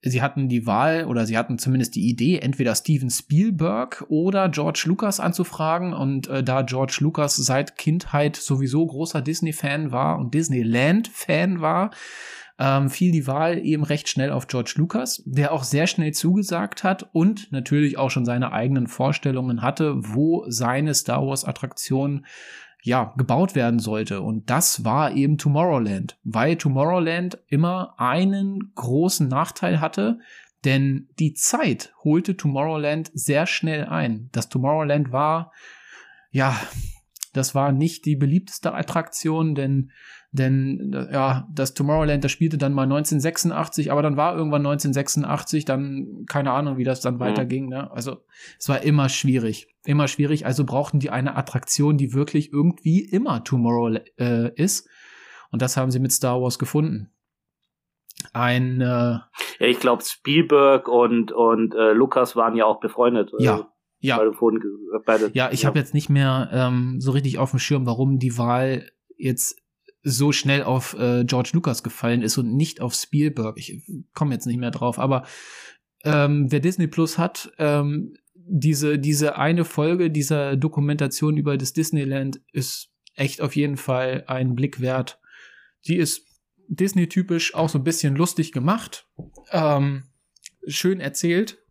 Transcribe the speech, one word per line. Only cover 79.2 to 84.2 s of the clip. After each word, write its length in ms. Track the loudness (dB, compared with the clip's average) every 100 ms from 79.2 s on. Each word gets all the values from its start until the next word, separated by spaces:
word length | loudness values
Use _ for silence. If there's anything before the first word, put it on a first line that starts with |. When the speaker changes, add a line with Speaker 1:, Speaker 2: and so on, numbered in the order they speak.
| 2 2
Speaker 1:
eine 300 | 2 2 0
Folge 440 | 0 0 2 2
dieser 460 | 0 0 0 0 0
Dokumentation 800 | 0 0 0 0 -2 0 0 2
über 220 | 0 0
das 160 | -2
Disneyland 640 | -2 0 0 0 -2 -4 -6 _
ist 400 | -6 -6 -8 -14 _ _
echt 280 | -4 -4 -2
auf 120 | -4
jeden 220 | 0 -2 -2
Fall 480 | -2 -2 0 -4